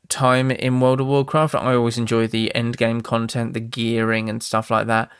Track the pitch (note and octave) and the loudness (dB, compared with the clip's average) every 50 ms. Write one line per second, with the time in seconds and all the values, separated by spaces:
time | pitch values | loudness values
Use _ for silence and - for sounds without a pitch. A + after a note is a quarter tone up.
0 | _ - - - C3+ B2+ B2+ B2+ C3 C3 B2+ - - B2+ B2+ B2+ B2+ B2+ C3 C3 | _ -8 -4 0 2 2 4 4 2 0 0 0 0 0 2 4 4 4 4 2
1 | C3+ C3+ C#3 C#3 C#3 - - D#3 D#3 D3+ - - - B2+ B2+ A#2+ A#2 A#2 A2+ A#2 | 0 2 2 0 0 2 2 0 0 2 0 -2 0 2 2 2 2 2 0 -2
2 | A#2 G#2+ A2+ A2+ A2+ A2+ A2+ A2+ A2 - - A#2+ A#2 A#2 A#2+ - A#2+ A2+ A2+ A#2 | -2 0 2 0 0 0 0 0 -2 0 0 -2 -2 -2 -2 0 0 0 0 -2
3 | A2+ - A#2+ A2+ A2+ A2+ - B2 A#2 A2+ F2+ A2+ A2+ A2+ - B2 A2+ A2+ A#2 A2+ | -4 -2 -2 -2 -2 -2 -4 -4 -4 -4 -4 -6 -8 -8 -6 -4 -2 0 0 0
4 | A2+ A2+ A2+ A2 A2 A2 G#2+ A2+ - - - A2 A2 - A2+ G#2+ A2 A2+ A2 A2 | 0 0 0 0 -2 -4 -6 -6 -6 -2 -2 -2 -2 0 0 0 0 2 0 0
5 | B2 - - - | 0 -2 -8 -20